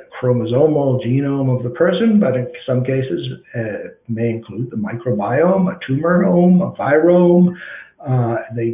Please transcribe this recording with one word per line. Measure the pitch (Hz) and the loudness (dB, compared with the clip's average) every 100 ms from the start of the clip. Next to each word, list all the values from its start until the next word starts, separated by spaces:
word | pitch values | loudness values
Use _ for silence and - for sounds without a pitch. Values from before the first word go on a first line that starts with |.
| - - | -12 -4
chromosomal | 127 120 110 127 156 151 139 117 | 0 0 0 2 2 2 0 0
genome | 117 135 139 139 131 | 0 0 0 -2 0
of | 117 | -2
the | 120 | -2
person, | - 175 190 226 208 | 0 0 2 2 2
but | 160 127 | 2 0
in | 120 - | -4 -8
some | - 127 | -4 -2
cases, | 123 135 135 87 131 123 - | -2 -2 -2 -6 -6 -12 -12
uh, | 123 110 95 90 - - | -8 -8 -8 -12 -14 -8
may | 110 117 | -4 -2
include | 113 - 98 127 | -4 -8 -10 -8
the | 107 | -6
microbiome, | 104 117 127 104 117 135 175 190 180 | -6 -6 -4 -4 -2 0 2 2 0
a | - | -4
tumorome, | - 135 165 180 185 175 180 180 | -6 -2 0 2 2 4 4 4
a | 120 | 2
virome, | - - 151 170 180 175 175 180 - - - - _ | -4 0 2 4 6 6 6 4 0 -12 -18 -20 _
uh, | 143 127 117 113 - | -4 -2 0 -4 -6
the | 117 117 | -6 -4